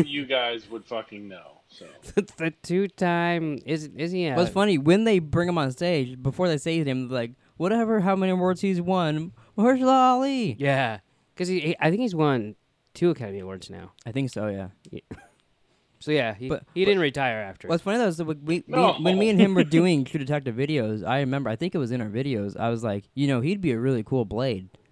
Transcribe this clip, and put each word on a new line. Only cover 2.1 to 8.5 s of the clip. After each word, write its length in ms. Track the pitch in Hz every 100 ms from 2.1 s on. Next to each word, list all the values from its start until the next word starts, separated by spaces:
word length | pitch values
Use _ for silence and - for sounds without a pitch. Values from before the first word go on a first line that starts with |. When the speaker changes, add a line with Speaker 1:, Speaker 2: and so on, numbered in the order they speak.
Speaker 2:
the 400 | - 202 - 160 -
two-time, 960 | - 180 196 - 180 170 175 170 160 143 -
is, 240 | 156 151
is 160 | - 165
he 140 | 185 165
a 80 | 135
Speaker 3:
What's 120 | 180
funny, 280 | 190 208 160
when 260 | 143 196
they 140 | 226 196
bring 300 | 151 156 175
him 80 | 170
on 120 | 135
stage, 500 | 127 175 165 127 127
before 260 | 131 131 180
they 80 | 151
say 220 | 165 165
his 80 | 143
name, 220 | 127 123
they're 100 | 127
like, 140 | 117 127 _ -
"Whatever, 420 | 175 226 220 220
how 160 | 185 190
many 160 | 190
awards 300 | 185 180